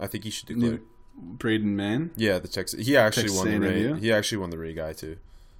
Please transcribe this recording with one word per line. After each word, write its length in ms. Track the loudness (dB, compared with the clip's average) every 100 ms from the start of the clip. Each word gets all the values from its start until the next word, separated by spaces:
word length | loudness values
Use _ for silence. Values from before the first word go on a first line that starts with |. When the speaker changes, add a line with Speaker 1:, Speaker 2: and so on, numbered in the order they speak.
Speaker 1:
I 60 | -8
think 180 | -8
he 60 | -8
should 180 | -10 -6
Speaker 2:
New 40 | 0 0
Speaker 1:
declare. 80 | 0 -6 -20 -20 -18
Speaker 2:
Braden 600 | -16 -6 0 2 2 0
Mann? 360 | 0 -2 -2 0
Speaker 1:
Yeah, 220 | 2 2
the 100 | -2
Texas. 380 | -6 -6 -4 4
He 100 | 6
actually 280 | 6 4
Speaker 2:
Texas 140 | 2 2
Speaker 1:
won 120 | 2
the 80 | 2
Ray. 80 | 2
Speaker 2:
A 20 |
and 140 | 2 0
M, 40 | 0
yeah. 40 |
Speaker 1:
He 120 | 2
actually 260 | 2 2 -2
won 120 | -4
the 80 | -6
Ray 140 | -8
Guy 200 | -6 -8
too. 240 | -8 -12 -14 -16 -20 -20 -14